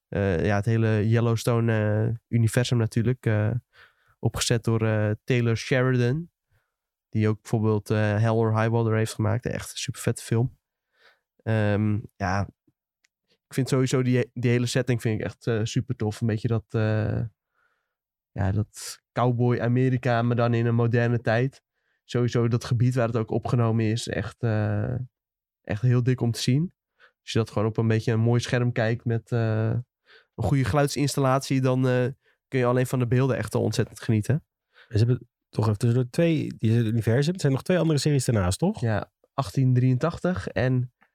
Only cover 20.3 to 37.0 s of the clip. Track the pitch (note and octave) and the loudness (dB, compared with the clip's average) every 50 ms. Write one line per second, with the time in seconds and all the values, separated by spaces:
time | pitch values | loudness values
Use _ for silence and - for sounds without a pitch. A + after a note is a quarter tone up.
20.3 | A#2+ A#2 A#2 A#2+ A#2+ A#2 A#2 A#2+ A#2 A#2 A#2 A#2 A2+ A#2+ A#2+ A#2 A#2+ A#2 - A#2+ | 2 2 2 2 2 2 2 2 2 2 2 2 2 2 2 2 0 0 0 2
21.3 | A2 A#2 B2+ C#3 - - _ _ _ _ _ _ _ _ _ - - A#2+ B2 A#2 | 2 2 2 0 -4 -8 _ _ _ _ _ _ _ _ _ -4 -2 0 0 2
22.3 | - B2 A#2 A#2 A#2+ A#2 - - B2 G#2+ B2 B2+ B2+ C3 A#2 A2+ A#2 A2+ A2+ - | 2 2 2 2 2 0 0 0 0 2 2 2 2 2 0 0 0 -2 -2 -2
23.3 | - A2+ - - C3 A#2+ A#2 A2+ A2+ A2+ A2+ G#2+ A2 A#2 - - - - - A2 | -4 -4 -2 0 0 2 2 2 2 2 2 0 0 -2 -4 -4 -4 -6 -6 -6
24.3 | - _ - A2+ G#2+ G#2+ G#2+ G#2+ G#2 G#2 A2 - - - B2+ - _ _ _ _ | -6 _ -4 -2 0 0 0 0 -2 -2 -2 -4 -4 -6 -8 -10 _ _ _ _
25.3 | _ _ _ _ _ _ _ - G#2 G#2+ - B2+ A#2+ B2 A#2 C3 B2+ - A#2+ A#2+ | _ _ _ _ _ _ _ -8 -4 0 2 2 2 2 2 0 0 0 0 -2
26.3 | A2+ - - C3 B2+ D3 E3+ F#3 - _ _ _ _ _ - _ _ _ _ - | -2 -2 0 0 0 2 0 -2 -6 _ _ _ _ _ -20 _ _ _ _ -4
27.3 | - A2+ A2 - - G#2 G#2 A2+ A2 - A2+ A2 A2 A2 - B2 A2+ A2 A2+ A#2 | -2 -2 -2 -2 -2 -2 -2 -2 0 0 0 2 0 0 0 0 0 2 2 2
28.3 | A#2+ A#2+ - - C3 B2 B2 A#2+ A#2 B2+ A2 A2 A#2+ A#2 - A#2 A#2 A2+ - - | 2 2 0 0 0 0 0 0 0 0 0 -2 -2 -2 -2 -2 -4 -4 -4 -4
29.3 | B2 A#2 A2+ A2 A2 A2 A2 A2+ A#2 A#2+ B2+ _ _ _ _ _ - - _ _ | -2 -2 0 0 0 0 0 0 -2 -4 -6 _ _ _ _ _ -20 -20 _ _
30.3 | _ - A2 - C#3+ C#3 B2+ - D3+ D3 C#3+ C#3+ - C#3+ C#3+ C3+ - C#3+ C#3 C3 | _ -6 -2 0 0 2 2 2 2 2 0 0 0 -2 -2 -2 0 0 0 2
31.3 | C3 C#3 - - C#3 C3+ C3 C3 B2+ C3 C3 B2+ B2+ B2+ B2+ B2 C3+ - _ _ | 2 0 0 0 0 2 2 2 2 2 2 2 2 2 0 -2 -4 -8 _ _
32.3 | _ _ _ _ - B2+ B2 A#2+ B2 B2+ B2+ - - B2+ B2 A2+ C3 B2 C3+ C3 | _ _ _ _ -2 0 2 2 2 2 0 0 0 -2 0 2 2 2 2 2
33.3 | A2+ - G#2 G#2 - A#2 G#2 G#2+ A2 - G#2 - - - - - A2 A2 G#2 - | 0 -2 -4 -2 -2 -2 -2 0 0 -2 -2 -4 -6 -6 -2 0 0 0 2 0
34.3 | B2+ E3 - _ _ _ _ _ _ - - - A#2 G#2 A#2 A#2+ B2+ - - - | -2 -2 -4 _ _ _ _ _ _ -20 -10 -2 0 2 2 2 2 -2 -4 -10
35.3 | _ _ _ _ - - A2 A2 G#2 - - A#2+ A#2 B2+ B2+ B2 - - E3+ E3+ | _ _ _ _ -4 -2 0 0 0 0 0 0 2 0 0 -2 0 0 2 2
36.3 | D#3+ C#3 A#2 - - - - A2 A2+ A#2+ A#2 G#2+ A#2 A#2 | 2 0 -2 -6 -6 -2 0 2 2 2 2 0 0 0